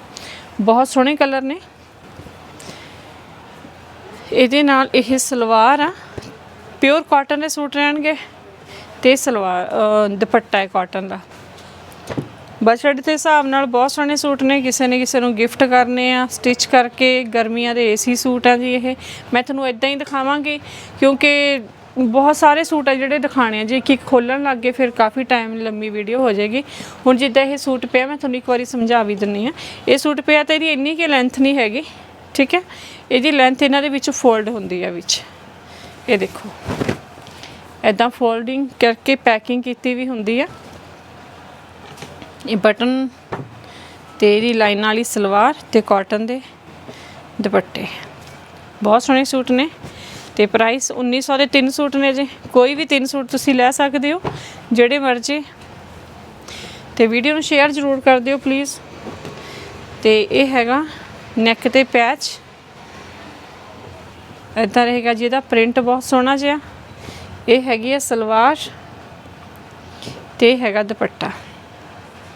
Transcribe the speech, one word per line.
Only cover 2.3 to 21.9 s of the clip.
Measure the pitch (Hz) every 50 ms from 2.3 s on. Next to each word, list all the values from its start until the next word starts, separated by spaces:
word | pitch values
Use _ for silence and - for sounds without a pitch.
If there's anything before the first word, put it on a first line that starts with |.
| - - - - - - - - - - - - - - - - - - - - - - - - - - - - - - - - - - - - - - - - -
ਇਹਦੇ | - 254 233 262 294 294
ਨਾਲ | 285 269 262 269 262 -
ਇਹ | 262 208 220 262 254
ਸਲਵਾਰ | - - 277 247 233 220 226 220 220 247 285 294
ਆ, | 294 330 392 - - - - - - - - - - - - - - - - -
ਪਿਓਰ | - 269 294 330
ਕਾਟਨ | - - 302 277 269 - 294 294
ਦੇ | 302 311
ਸੂਟ | - 302 294 277 -
ਰਹਿਣਗੇ | 285 285 294 294 302 294 302 311 - - - - - - - - - - - - - - - - -
ਤੇ | - 254 269
ਸਲਵਾਰ, | 269 - - 240 208 196 185 180 180 180
ਅਹ, | - - 226 220 214 214 214 214 202 202
ਦੁਪੱਟਾ | 190 220 202 - 226 208 - - 202
ਹੈ | 196 190
ਕਾਟਨ | - 196 180 175 - 190 190 190
ਦਾ। | 190 185 - - - - - - - - - - - - - - - - - - - - - - - - - - - - 226
ਬਜਟ | 226 233 240 - 285 277 262
ਦੇ | 269 311
ਹਿਸਾਬ | 311 302 - 320 302 294 277
ਨਾਲ | 269 269 269 277
ਬਹੁਤ | 254 240 240 254 269
ਸੋਹਣੇ | - 302 294 285 294
ਸੂਟ | 285 - 285 277 262 269
ਨੇ, | 262 277 285
ਕਿਸੇ | 254 262 247 - 262 247
ਨੇ | 247 254
ਕਿਸੇ | 254 247 - 247
ਨੂੰ | 240 247 233
ਗਿਫਟ | 208 233 233 - - 269
ਕਰਨੇ | 247 254 247 247 233 247 254 247 254 254
ਆ | 254 254 247
ਸਟਿਚ | - - - 247 247 - -
ਕਰਕੇ। | - - 254 240 240 - - 262 254 254 254 254
ਗਰਮੀਆਂ | 226 214 233 220 220 226 233 233 240 233
ਦੇ | 240 240 220
ਏ | 214
ਸੀ | 220 - 254 247
ਸੂਟ | 240 - 262 247 247 240 247
ਆ | 247 240
ਜੀ | 247 254 247
ਇਹ, | 254 240 254 262 - - - - - - - 247
ਮੈਂ | 240 247
ਤੁਹਾਨੂੰ | - 277 269 269 262
ਇੱਦਾਂ | 240 226 262 277
ਹੀ | 285
ਦਿਖਾਵਾਂਗੀ | 269 285 - 285 269 262 269 285 302 277 302 294 294 - - - - - - - -
ਕਿਉਂਕਿ | 269 269 277 262 294 294 285 285 285 285 277 262 214 - - - - -